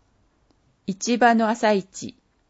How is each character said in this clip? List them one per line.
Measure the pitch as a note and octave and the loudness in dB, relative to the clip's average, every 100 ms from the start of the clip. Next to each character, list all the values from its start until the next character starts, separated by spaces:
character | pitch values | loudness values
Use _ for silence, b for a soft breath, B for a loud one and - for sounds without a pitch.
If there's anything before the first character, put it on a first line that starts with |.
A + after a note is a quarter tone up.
| _ _ _ _ _ _ _ _ - | _ _ _ _ _ _ _ _ -12
市 | F#3+ - A#3+ | -8 -4 2
場 | A#3+ | 2
の | A3+ A3 | 2 0
朝 | A#3+ G#3+ | 0 0
市、 | G#3 F3+ - B2 - _ _ _ | 0 -2 -12 -18 -18 _ _ _